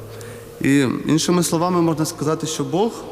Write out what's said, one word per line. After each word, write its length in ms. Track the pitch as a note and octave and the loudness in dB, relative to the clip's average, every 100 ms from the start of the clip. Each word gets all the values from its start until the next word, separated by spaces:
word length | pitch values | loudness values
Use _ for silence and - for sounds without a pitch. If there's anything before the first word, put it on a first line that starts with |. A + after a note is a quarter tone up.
| - - - - - - | -16 -16 -16 -16 -18 -2
І, 260 | C3 C#3+ C3+ - - | 4 4 4 0 0
іншими 360 | D#3 - F3 | 2 4 2
словами, 380 | E3 E3 F3 F3+ | 2 2 2 2
можна 240 | E3 D3+ D3+ | 2 2 -2
сказати, 420 | - D3 D#3+ D3 | -2 -2 -2 -4
що 160 | - | -4
Бог 280 | C3+ E3 A3+ - - | -2 0 0 -2 -8